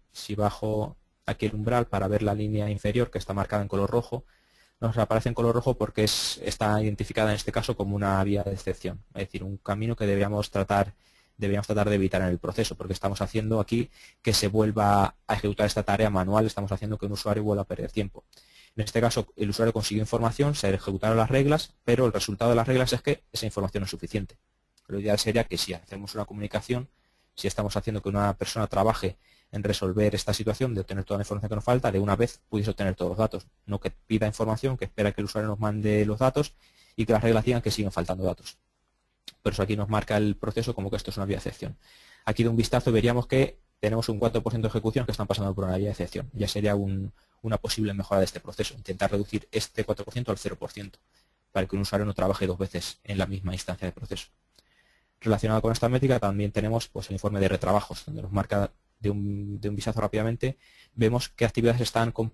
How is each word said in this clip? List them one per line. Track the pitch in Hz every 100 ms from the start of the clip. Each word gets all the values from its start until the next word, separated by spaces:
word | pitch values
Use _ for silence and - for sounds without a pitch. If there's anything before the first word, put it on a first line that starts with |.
| _
si | - -
bajo | 104 104 - 110 107 - - _ _
aquí | - - 107
el |
umbral | 104 107 123 117
para | 101 98
ver | 104
la | 107
línea | 104 107 107 104
inferior | 101 104 120 120
que | 92
está | -
marcada | 98 95 104
en | 98
color | 95 101
rojo, | 117 - 120 - _ _ _ _ -
nos | 113 117
aparece | 107 110 120
en |
color | 120 117
rojo | 120 131
porque | 123 107 -
es, | 107 - - -
está | 98 - 107 107
identificada | 107 101 110 - 110
en | 104
este | -
caso | 113 110 113
como | 101 101
una | 101 95
vía | 98 101
de | 101
excepción, | 95 - 92 95 98 -
es | 98 98
decir, | 95
un | 98 98
camino | - 104 113
que | 117 101
deberíamos | 98 101 104 104
tratar, | 101 95 101 98 - _ _ _ -
deberíamos | 101 101 104
tratar | 104 104
de |
evitar | 101 95 92
en | 92
el | 87
proceso, | 90 95 107
porque | - 95
estamos | 92 98 98
haciendo | 98 110 107 110
aquí | 101 117 120 - - _
que | -
se | 104 101
vuelva | 107 107 107 101 101 98 - -
a |
ejecutar | 107 104 104 104
esta | 110
tarea | 104 101 107
manual, | 98 92 107 110
estamos | - 101
haciendo | 113 107 107
que | 101
un |
usuario | 101 110 107
vuelva | 104 101
a | 95
perder | - -
tiempo. | 110 98 - _ _ _ - -
En | -
este | 104 117
caso, | 117 120 - -
el | 101
usuario | 101 113
consiguió | 113 104 104
información, | 110 117 117 - 143 143
se | 98
ejecutaron | 95 - 98 110 113
las | 117
reglas, | 135 139 156 - _
pero | - 120 123
el |
resultado | 101 - 101 117
de | 117
las | 117
reglas | 127 127
es | 123
que | - 143 _
esa | - 110
información | - 98 101
no |
es | 98
suficiente. | 90 - 107 92 - _ _ _ _ -
Lo | 101
ideal | 104 104
sería | 110 117
que | 113 85
si | -
hacemos | 87 - 98 101 110
una |
comunicación, | 101 104 104 107 - 123 131 _ _ _ _
si | - 98
estamos | - 104 101
haciendo | 110 107
que | 98
una | 101 101 95
persona | 101 113 104
trabaje | 98 107 107 92 - _ _ _
en | 101
resolver | 101 101 95 101 104
esta | 101 -
situación | 101 110 104 127
de | 104
obtener | - 98
toda | - 101
la |
información | 101 101 104
que |
nos | 107
falta, | - 123 123
de | 98
una | 101 98
vez | 120 - -
pudiese | 107 104
obtener | - 98 92
todos | 87
los | 92
datos, | 110 92 - _
no | - 101
que | -
pida | - - 110 107
información, | - 110 110 135 127
que | -
espera | - 101
que | -
el | 101
usuario | 107 107
nos | 104
mande | 107 107 107 104
los | 104 107
datos | 131 143 147 - _ _ _ -
y | 113
que |
las | 107
reglas | 113 113
digan | 117 120
que | 107
siguen | - 98
faltando | 92 90 92
datos. | 92 87 - - _ _ _ _ _ _ - -
Por | 104
eso | 95
aquí | 98 107
nos | 101
marca | 107 - 107
el | 104 98
proceso | - 117 117
como | 113 98
que | 104
esto | -
es | 104
una | 98
vía | 98
de |
excepción. | - - - - _ - - -
Aquí | - 107
de | 117
un | 113
vistazo | 110 123 127
veríamos | 113 117 120 -
que | 131 135 - _ -
tenemos | 107 113 113
un | 104
cuatro | 113 113
por | 107
ciento | 113 110
de |
ejecuciones | 113 110 131 113
que |
están | 104 101
pasando | 101 98
por | 95
una | 95 92
vía | 101
de |
excepción. | 101 87 - -
Ya | 104 101
sería | 104 104
un, | 101 98 98 98 - _ _
una | 110 104
posible | - - 104
mejora | 98 95 98
de |
este | 92 90
proceso, | - - 107
intentar | - - 92 98
reducir | 101 104 104 -
este | 110 - -
cuatro | 107 107
por | -
ciento | 123 123
al | 98
cero | 101 95
por | -
ciento, | 104 98 - _ _ _ _ _
para | 98 92
que | 98
un |
usuario | 98 101
no | 104
trabaje | - 95 98 92
dos | 90
veces | 95 87 - -
en | - 98
la | 95
misma | 95 92
instancia | 92 - 90 92
de |
proceso. | - - - - _ _ _ _ _ _ _ _ _
Relacionado | 113 101 110 110
con | 113
esta | 113 117
métrica | 127 135 123
también | 101 101 104
tenemos, | 107 107 113 -
pues, | 98 -
el |
informe | 95 101 101
de | 95
retrabajos, | 92 92 101 - 87 -
donde | 104
nos | 95
marca | 101 - 101 101 _ _ -
de | 104
un, | 101 101 101 101 101
de | 104
un |
vistazo | 104 113 110
rápidamente, | 104 107 113 117 127 - _ - _
vemos | - 110 123 -
qué | -
actividades | 113 - 117 120
están | 117 117 117
com-, | 113 113